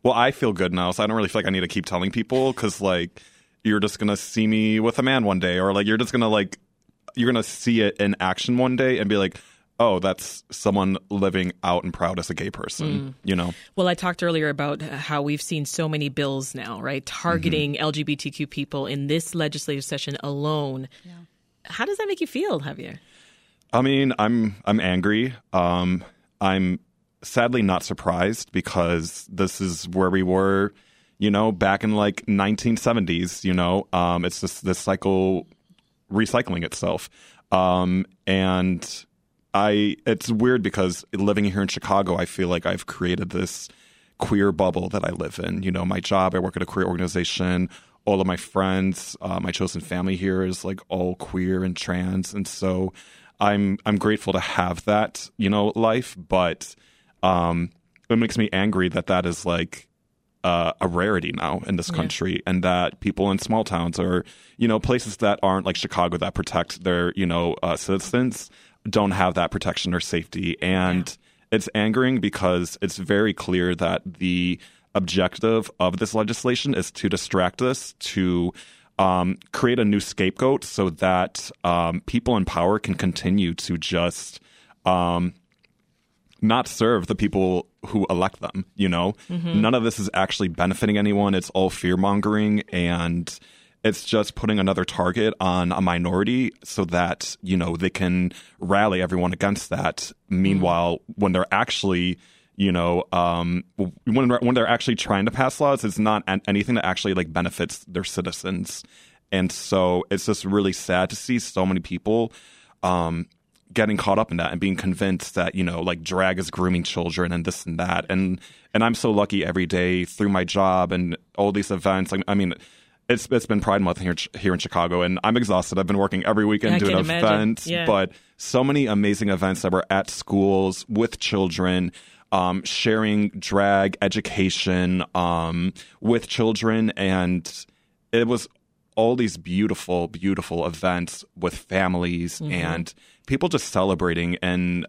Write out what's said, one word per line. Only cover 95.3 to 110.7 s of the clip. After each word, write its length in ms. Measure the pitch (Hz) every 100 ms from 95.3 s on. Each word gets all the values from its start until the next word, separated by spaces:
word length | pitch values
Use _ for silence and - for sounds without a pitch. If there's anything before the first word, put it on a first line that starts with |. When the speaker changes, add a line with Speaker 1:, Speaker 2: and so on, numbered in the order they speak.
| -
Speaker 1:
on 320 | 95 90 87
a 100 | 87
minority 720 | 92 87 87 90 104 123 123 -
so 220 | - - 90
that, 500 | 87 87 - - -
you 140 | 92 92
know, 180 | 85 85
they 140 | 92
can 420 | - 92 90 90 - - _
rally 420 | 90 98 107 92
everyone 320 | 90 90 90
against 360 | 90 101 101 -
that. 420 | 87 85 - - - _
Meanwhile, 680 | 92 95 95 87 85 87 85
Speaker 2:
Mm-hmm. 140 | - -
Speaker 1:
when 100 | 101
they're 220 | 90 90
actually, 640 | 98 110 - 98 90 90 87 _ _ _ -
you 140 | 98
know, 340 | 87 85 87 -
um, 520 | 90 87 85 85 87 - -
w-, 160 | 92 - -
when 220 | 117 127
they're, 120 | 123
when 160 | 123 127
they're 120 | -
actually 280 | 117 - 113
trying 300 | - 101 110
to 60 |
pass 280 | 95 131 -
laws, 240 | 143 139
it's 160 | 110 95
not 240 | 107 107 -
an-, 140 | 95 -
anything 280 | 101 104 117
that 100 | 90
actually, 280 | 92 104
like, 180 | 92 82
benefits 540 | 80 87 - 85 - -
their 160 | 87
citizens. 800 | 95 - 90 - 95 92 92 - - - - _ _
And 200 | 95 92
so 520 | - - 95 90 90 -
it's 140 | 98 -
just 200 | 104 95
really 280 | 101 98